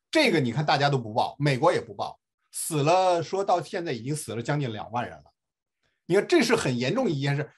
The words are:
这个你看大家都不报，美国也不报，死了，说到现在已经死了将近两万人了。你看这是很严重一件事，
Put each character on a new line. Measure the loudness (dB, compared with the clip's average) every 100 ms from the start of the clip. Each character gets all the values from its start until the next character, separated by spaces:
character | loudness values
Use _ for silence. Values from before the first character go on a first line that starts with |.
| _
这 | 2 4
个 | 2
你 | 0
看 | 0
大 | 0 2
家 | 2
都 | 0
不 | -2
报， | -2 -2 0
美 | 0 2
国 | 2
也 | 2
不 | -2 -8
报， | -10 -10 _ _ _
死 | -12 -6 -2
了， | 2 4 4 2
说 | -2 -4
到 | 0 0
现 | -2 -8
在 | -6
已 | -8
经 | -6 -8
死 | -8 -8
了 |
将 | -4 -4
近 | -4
两 | -6 -8
万 | -6
人 | -8
了。 | -10 _ _ _ _ _ _ _ _ 0
你 |
看 | 0 4
这 | 4
是 | 4 2
很 | 0 0
严 | 0
重 | 0 0
一 | 0
件 | -2 -2
事， | -4